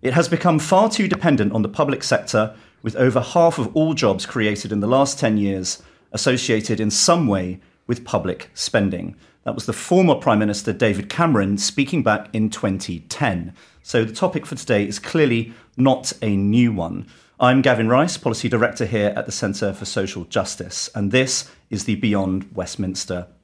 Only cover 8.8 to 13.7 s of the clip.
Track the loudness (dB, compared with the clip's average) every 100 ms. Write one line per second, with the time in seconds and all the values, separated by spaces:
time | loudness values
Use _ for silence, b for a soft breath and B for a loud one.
8.8 | 0 -2 -10 -14 b b -8 -6 -6 -8
9.8 | 2 4 6 4 2 2 2 -2 -4 0
10.8 | 0 0 -4 -2 2 2 2 0 -2 -2
11.8 | -2 0 2 0 -2 -2 -2 -2 -2 -2
12.8 | -6 -10 -10 -4 -2 -2 -6 b b